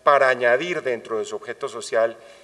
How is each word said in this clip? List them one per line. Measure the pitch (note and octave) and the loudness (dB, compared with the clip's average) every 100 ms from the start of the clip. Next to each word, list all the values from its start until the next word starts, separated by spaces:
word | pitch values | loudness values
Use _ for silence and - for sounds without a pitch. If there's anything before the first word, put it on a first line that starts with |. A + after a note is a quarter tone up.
para | - C#3 C3+ | 4 4 4
añadir | B2 A#2+ B2+ F3 D#3+ | 2 2 2 0 -6
dentro | B2+ A#2 G#2 A2 | -4 -6 -6 -6
de | G2+ | -6
su | G#2+ | -8
objeto | - A2+ C3+ | -12 -10 -10
social | A#2 G#2 A#2 A#2 A2+ - - | -10 -4 0 0 -2 -18 -20